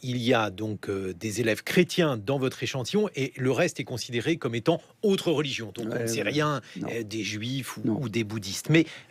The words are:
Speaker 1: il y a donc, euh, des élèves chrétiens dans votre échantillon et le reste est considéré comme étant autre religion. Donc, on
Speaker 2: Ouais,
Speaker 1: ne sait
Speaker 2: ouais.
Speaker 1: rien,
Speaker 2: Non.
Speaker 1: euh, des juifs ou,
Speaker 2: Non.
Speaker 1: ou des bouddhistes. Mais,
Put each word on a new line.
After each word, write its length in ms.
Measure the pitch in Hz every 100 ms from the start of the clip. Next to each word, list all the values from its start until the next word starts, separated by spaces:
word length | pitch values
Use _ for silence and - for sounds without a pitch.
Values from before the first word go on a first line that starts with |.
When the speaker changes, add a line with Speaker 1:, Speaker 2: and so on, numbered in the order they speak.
Speaker 1:
il 140 | 127 123
y 160 | 117
a 160 | 123 104
donc, 380 | 92 110 104 -
euh, 240 | 98 95
des 260 | 87 110 101
élèves 220 | 113 107
chrétiens 540 | - - 180 - 160 117
dans 220 | 101 139
votre 240 | 127 -
échantillon 460 | 120 135 110 202 208
et 180 | 143 135 -
le 140 | 127
reste 300 | 135 170 -
est 40 |
considéré 520 | 120 123 - 117 156 170
comme 180 | 123
étant 260 | 117 160 165 - _
autre 280 | 214 196 185
religion. 400 | 147 147 113 107
Donc, 120 | - 110
on 40 |
Speaker 2:
Ouais, 100 | 120
Speaker 1:
ne 40 | 113
sait 160 | 113
Speaker 2:
ouais. 80 | 101
Speaker 1:
rien, 300 | 147 151 139 - 180
Speaker 2:
Non. 80 | -
Speaker 1:
euh, 120 | 117
des 200 | 107 110
juifs 540 | 98 107 117 135 123 -
ou, 60 |
Speaker 2:
Non. 160 | 117 107
Speaker 1:
ou 80 | 120
des 160 | 117
bouddhistes. 440 | 104 110 98 95 -
Mais, 160 | 160 156 - -